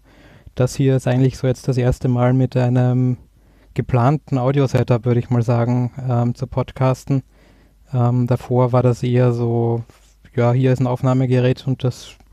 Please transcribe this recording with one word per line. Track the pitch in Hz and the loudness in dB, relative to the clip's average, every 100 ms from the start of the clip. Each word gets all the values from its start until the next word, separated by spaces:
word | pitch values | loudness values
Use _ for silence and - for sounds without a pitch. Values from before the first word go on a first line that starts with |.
| - _ - - - | -10 _ -20 -20 -12
das | - 127 | -4 -2
hier | - 135 135 | 0 0 2
ist | 127 | 0
eigentlich | 123 131 - | 2 2 0
so | 131 | -2
jetzt | 127 - | -2 -2
das | 123 | -2
erste | 123 127 131 | 0 0 0
Mal | 123 123 | 0 2
mit | 131 127 127 | 2 0 0
einem | 123 127 123 123 127 123 - _ _ _ _ | 0 2 2 2 0 -2 -8 _ _ _ _
geplanten | - - 123 120 151 - 135 | -8 -2 0 2 0 -2 -2
Audio-Setup, | 123 139 135 123 120 120 123 | 0 0 0 0 0 0 0
würde | 120 | -2
ich | - | 0
mal | 123 | -2
sagen, | 113 120 120 123 123 - 127 | 0 0 0 0 -2 -6 -4
ähm, | 120 120 | -2 -2
zu | 117 131 | -4 -6
podcasten. | - 123 - 131 131 - 135 - _ _ _ _ _ _ | -6 -6 -2 -2 -2 -2 -4 -4 _ _ _ _ _ _
Ähm, | 127 120 123 120 | -2 0 0 0
davor | 123 - 123 127 | -2 -2 0 2
war | 123 | 2
das | 123 117 | 2 0
eher | 123 123 123 | 0 2 2
so, | 120 120 117 117 117 117 - _ _ - - | 0 -2 -2 -2 -2 -6 -18 _ _ -10 -2
ja, | 120 | 0
hier | 127 131 | 2 2
ist | 127 | 2
ein | 127 | 0
Aufnahmegerät | 127 131 127 131 127 127 127 - | -2 0 0 2 2 2 0 -4
und | 131 | -4
das | 127 - - - _ | -4 -6 -12 -20 _